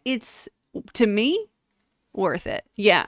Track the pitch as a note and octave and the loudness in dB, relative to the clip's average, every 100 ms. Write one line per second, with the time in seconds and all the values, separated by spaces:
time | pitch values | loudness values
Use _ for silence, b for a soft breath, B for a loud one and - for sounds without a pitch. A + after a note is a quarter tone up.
0 | - B3+ - - - - _ - - - | -4 -4 -6 -14 -16 -20 _ -16 -8 2
1 | A3+ G3+ B3 F#4+ G#4 _ _ _ _ _ | 2 4 2 0 -4 _ _ _ _ _
2 | _ - F#3+ C#3+ - - - - G#3 F3 | _ -4 -2 -2 -6 -10 -10 0 4 4